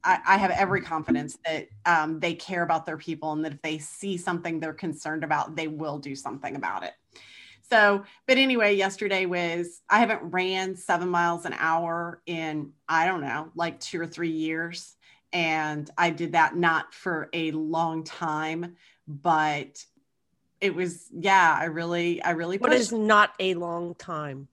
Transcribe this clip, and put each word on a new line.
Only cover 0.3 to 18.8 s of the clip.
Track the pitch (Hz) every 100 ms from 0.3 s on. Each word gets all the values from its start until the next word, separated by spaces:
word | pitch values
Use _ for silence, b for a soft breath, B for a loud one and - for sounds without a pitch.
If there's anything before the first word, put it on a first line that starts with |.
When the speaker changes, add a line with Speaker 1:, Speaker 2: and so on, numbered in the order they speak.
| 196
Speaker 1:
have | 196
every | 175 190 175
confidence | - 160 151 127 151 - 165
that, | 156 - - -
um, | 165 156 160
they | 170
care | 170 - 185
about | 170 165 160
their | 156
people | - 156 156
and | 151 156
that |
if | 147
they | 160 156
see | 147 - 202 180
something | 175 175 175 165
they're | 160
concerned | 156 180 151 156 156
about, | 151 151 - 156
they | 160
will | 151 156 147
do | 143 135
something | 139 135 - 143
about | 98 98
it. | 87 - _ B B B B B _
So, | 233 208 202 202 B -
but | 262
anyway, | 269 247 208 202
yesterday | 190 190 208 190 185
was, | 175 170 170 175 - _
I | 208
haven't | 226 220 170
ran | 180 185 190 190 185
seven | - 175 180
miles | 175 170 170 170
an | -
hour | 160 165 170 165 170 170 -
in, | 170 160 151 151 _ -
I | 160 170
don't | 185
know, | 139 123 160
like, | - 170 -
two | - 180
or | 165
three | 165 170
years. | 160 156 160 170 175 - _ b b _
And | 175 165 156 151 151 147 -
I | 175
did | 165 165
that | 170 160 175
not | 170 160 -
for | - - 165 -
a | 170 160
long | 156 156 160 165 160
time, | 160 - 165 151 156 165 175 175